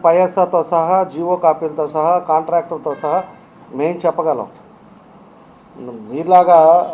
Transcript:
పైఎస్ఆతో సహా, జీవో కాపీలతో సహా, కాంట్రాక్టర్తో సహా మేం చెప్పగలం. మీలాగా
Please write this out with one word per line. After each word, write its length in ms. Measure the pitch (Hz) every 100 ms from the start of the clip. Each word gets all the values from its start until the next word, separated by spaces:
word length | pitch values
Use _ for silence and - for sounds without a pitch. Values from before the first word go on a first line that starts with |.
| 165
పైఎస్ఆతో 580 | 175 180 185 180 175
సహా, 400 | 156 170 165 190
జీవో 320 | 175 143 170 180
కాపీలతో 520 | 170 156 160 151 147
సహా, 320 | 156 160 175
కాంట్రాక్టర్తో 760 | 175 160 160 170 160 156 151 135
సహా 280 | 151 175 - - _ _ - 131
మేం 240 | 156 175 175
చెప్పగలం. 420 | 170 160 127 98 - - _ _ - _ - - _ _ _ _ -
మీలాగా 1120 | 123 117 107 139 170 180 175 165 160 175 -